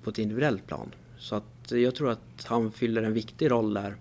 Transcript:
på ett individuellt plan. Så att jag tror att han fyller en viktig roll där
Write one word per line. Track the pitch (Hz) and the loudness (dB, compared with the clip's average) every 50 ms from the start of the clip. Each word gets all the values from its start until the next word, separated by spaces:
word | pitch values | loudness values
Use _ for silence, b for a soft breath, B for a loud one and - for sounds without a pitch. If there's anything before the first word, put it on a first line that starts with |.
| - | -6
på | 113 | -6
ett | 104 - | -4 -2
individuellt | 110 104 107 120 143 151 117 92 - | -2 -2 0 0 2 2 0 0 -4
plan. | - - - - - - - - - - - | -8 -8 -8 -8 -10 -14 -18 -20 -20 -20 -16
Så | - - - | -8 -4 -4
att | 104 - - - - - - | -4 -4 -6 -20 -18 -8 -2
jag | 127 120 120 127 127 | 2 4 4 4 2
tror | - 151 131 | 0 0 -2
att | 117 110 - - - - - | -2 -2 -6 -18 -18 -16 -6
han | - 117 117 113 110 107 | 0 2 2 2 2 0
fyller | - - 117 113 113 110 | 0 0 0 2 2 2
en | 110 110 | 2 0
viktig | 113 110 113 - - - 151 | 0 -2 -4 -4 0 2 4
roll | 123 117 113 107 104 | 4 4 4 2 0
där | 101 101 101 101 - | -2 -2 -4 -8 -10